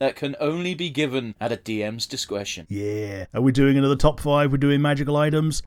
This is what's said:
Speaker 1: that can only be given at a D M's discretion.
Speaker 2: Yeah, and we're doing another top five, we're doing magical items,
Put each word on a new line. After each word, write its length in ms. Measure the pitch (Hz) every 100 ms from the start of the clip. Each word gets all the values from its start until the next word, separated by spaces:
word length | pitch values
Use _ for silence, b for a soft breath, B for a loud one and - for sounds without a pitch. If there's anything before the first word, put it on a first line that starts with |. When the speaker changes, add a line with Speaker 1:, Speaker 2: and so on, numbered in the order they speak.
Speaker 1:
that 160 | 135 -
can 180 | 143 139
only 340 | 147 165 180
be 160 | 165 175
given 460 | 135 147 131 117 -
at 120 | 117
a 40 | 113
D 280 | - 107
M's 200 | 104 113
discretion. 640 | - 123 - 101 101 - 80
Speaker 2:
Yeah, 580 | 101 104 107 104 98 92
and 120 | 117
we're 80 | 131
doing 260 | 127 139 139
another 160 | 139
top 240 | 139 151 147
five, 320 | 147 143 147
we're 80 | 139
doing 240 | 143 143
magical 340 | 147 143 143 147
items, 460 | 151 156 156 143